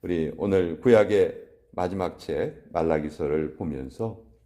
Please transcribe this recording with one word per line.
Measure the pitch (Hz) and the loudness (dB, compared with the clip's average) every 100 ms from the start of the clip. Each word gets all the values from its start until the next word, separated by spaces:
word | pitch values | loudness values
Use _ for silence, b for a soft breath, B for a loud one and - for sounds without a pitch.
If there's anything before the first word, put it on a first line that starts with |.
우리 | 90 87 78 78 | -2 -2 -2 -2
오늘 | 101 95 87 80 | 0 2 0 0
구약의 | 127 113 104 104 90 - - _ _ | 6 6 6 4 2 0 -16 _ _
마지막 | - 90 95 87 - | -6 -4 -2 -6 -6
책 | - 73 87 - - | -6 -4 -4 -8 -6
말라기서를 | 85 82 78 76 - 76 78 76 - | -2 0 0 -2 -6 -2 -2 -2 -6
보면서 | 87 67 65 - 113 98 - _ | -8 -8 -10 -8 -8 -8 -20 _